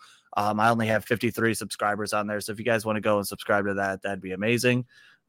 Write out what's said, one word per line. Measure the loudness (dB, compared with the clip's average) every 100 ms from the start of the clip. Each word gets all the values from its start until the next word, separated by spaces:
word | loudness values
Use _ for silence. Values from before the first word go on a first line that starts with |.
| -12 -20 _ -2
Um, | 0 2
I | 4
only | 4 2
have | 0
fifty-three | 0 0 0 0 0
subscribers | 0 -4 -2 -2 -2 -2
on | -2 -2
there. | -4
So | -6
if | -6
you |
guys | 0 0
wanna | 0 0
go | 2 2
and | 0
subscribe | -6 0 2 2
to |
that, | 0 -2 -2
that'd | -4 -6
be | -6
amazing. | -4 0 2 2 2 -2 -12 -20 _